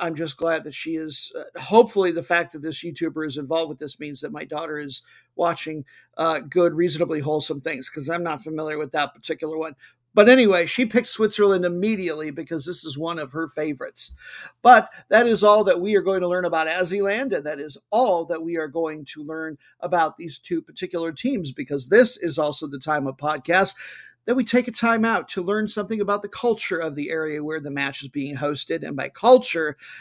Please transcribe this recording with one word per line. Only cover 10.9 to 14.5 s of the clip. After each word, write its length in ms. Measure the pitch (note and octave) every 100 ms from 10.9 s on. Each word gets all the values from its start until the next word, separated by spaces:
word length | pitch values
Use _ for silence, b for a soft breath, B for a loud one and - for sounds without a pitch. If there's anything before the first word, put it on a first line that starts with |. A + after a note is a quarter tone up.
| A#3+ A#3
Switzerland 580 | - G#3+ G#3+ G3+ F#3+
immediately 680 | F3 F3 G#3 G#3+ F3 D3+ D#3
because 320 | D3 D3+ E3
this 200 | D3 F3
is 140 | D#3+ C3+
one 220 | E3 E3+
of 100 | D3+
her 140 | D3 D#3+
favorites. 680 | - D3+ C#3+ - - - - B B B